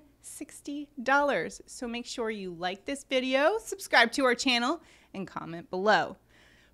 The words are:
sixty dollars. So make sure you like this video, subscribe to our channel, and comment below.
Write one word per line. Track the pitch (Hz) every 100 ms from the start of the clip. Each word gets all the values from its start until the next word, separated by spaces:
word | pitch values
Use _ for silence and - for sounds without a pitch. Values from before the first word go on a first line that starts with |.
| - _
sixty | - - 294 - - 285 285 -
dollars. | 233 277 285 214 - - -
So | - 240
make | 240 240
sure | - 220
you | 214 190 165
like | 180 196 -
this | 277
video, | - 262 262 262 302 440
subscribe | - 392 - 269 233
to | 247 262
our |
channel, | 240 269 240 240 339 - - _
and | 190 180
comment | - 156 165 -
below. | 185 202 190 - - _ _ - _ _